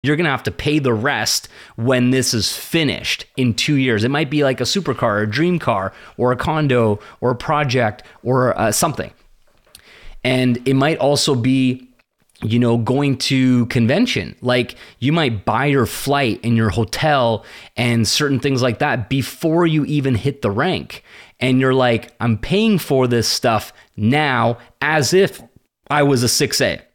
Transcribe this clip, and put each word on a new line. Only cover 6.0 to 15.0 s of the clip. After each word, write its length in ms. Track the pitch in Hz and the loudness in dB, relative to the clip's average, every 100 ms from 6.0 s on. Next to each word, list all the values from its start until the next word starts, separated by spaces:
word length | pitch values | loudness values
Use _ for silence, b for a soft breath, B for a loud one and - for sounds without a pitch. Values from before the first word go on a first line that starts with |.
| B - | B -2
or 160 | 123 | -2
a 40 | 127 | 0
condo, 600 | - 156 147 127 110 104 B B | -2 0 2 2 2 0 B B
or 100 | 123 | -4
a 60 | 120 | -4
project, 640 | - 147 143 127 110 107 B B | -2 0 0 0 0 -4 B B
or, 360 | 120 131 127 - | -2 0 2 0
uh, 120 | 110 | 0
something. 380 | 104 170 123 - _ _ _ _ _ _ B B B B B | 0 -2 -2 -10 _ _ _ _ _ _ B B B B B
And 420 | 127 127 127 120 - | -2 2 2 0 2
it 80 | |
might 240 | 135 143 160 | 2 2 2
also 360 | 135 143 - | 0 2 0
be, 540 | 131 123 131 131 123 - _ _ _ _ _ | 0 2 2 0 -2 -10 _ _ _ _ _
you 160 | 110 117 | -2 2
know, 200 | 120 117 | 2 2
going 400 | 113 131 143 131 | 0 0 0 -2
to 480 | - 135 127 123 120 | 0 2 4 2 2
convention. 680 | 131 113 156 240 - 78 - | 0 2 2 0 -2 -6 -6
Like, 340 | 120 127 120 - B | -2 0 -2 -8 B
you 140 | B | B